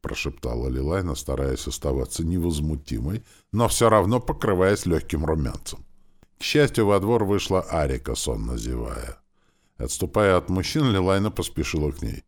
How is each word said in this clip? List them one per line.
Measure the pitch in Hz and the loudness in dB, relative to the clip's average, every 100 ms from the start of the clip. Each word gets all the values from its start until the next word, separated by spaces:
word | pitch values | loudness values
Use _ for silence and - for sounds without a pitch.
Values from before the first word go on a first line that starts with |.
прошептала | - - - 65 - 60 64 | -8 -6 -6 -6 -6 -4 -2
Лилайна, | 64 69 92 90 | -2 0 -2 -2
стараясь | 69 - 65 67 64 - | -4 -4 -2 -2 -2 -6
оставаться | - 73 67 64 - | -6 -2 -2 -4 -4
невозмутимой, | 82 90 85 76 76 76 - 57 64 110 - _ _ | -2 0 0 0 -2 -4 -6 -6 -4 -6 -10 _ _
но | 104 117 | 0 2
всё | - 117 | 4 6
равно | 110 92 120 | 6 4 2
покрываясь | 110 - - 92 92 101 - | 0 -4 0 4 4 4 2
лёгким | 80 - 82 | 0 0 -2
румянцем. | 76 78 71 - - - - - - _ _ _ | 0 0 0 -4 -10 -14 -14 -20 -20 _ _ _
К | |
счастью, | - 147 143 - 104 | 0 4 4 4 4
во | 101 | 4
двор | 98 117 | 4 2
вышла | 101 101 - 92 | 2 0 2 0
Арика, | - 82 73 65 - | 0 -2 0 -2 -4
сонно | 57 - 55 57 60 | -4 -4 -4 -4 -6
зевая. | 57 60 57 58 58 55 _ _ _ _ _ _ | -4 -6 -6 -8 -10 -14 _ _ _ _ _ _
Отступая | 60 - 90 - 104 90 | -8 -4 -2 2 4 4
от | - | 2
мужчин, | 90 95 156 139 | -2 0 0 2
Лилайна | 98 92 98 104 | 2 2 2 0
поспешила | - 85 - 76 80 76 | -2 -6 -4 -4 -2 -2
к | 69 | -4
ней. | 58 50 | -8 -8